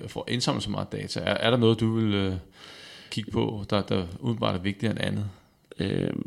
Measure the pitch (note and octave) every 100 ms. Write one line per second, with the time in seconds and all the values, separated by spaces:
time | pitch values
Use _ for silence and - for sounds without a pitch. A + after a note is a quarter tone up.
0 | - - - A#2+ C3+ B2 G#2 G2+ G2 G#2
1 | - - - - A2+ B2 A2+ A2+ A2+ A2+
2 | A2 G2+ G2 F#2 - - - - - -
3 | - - G#2 A2 A2 G#2+ F#2 G#2 F#2+ G2+
4 | F2+ F2+ B2 A2+ A2+ F#2+ F#2+ G2 A2+ G2+
5 | G2 G2+ G#2 - _ _ - - F#2+ G2
6 | G1+ G1+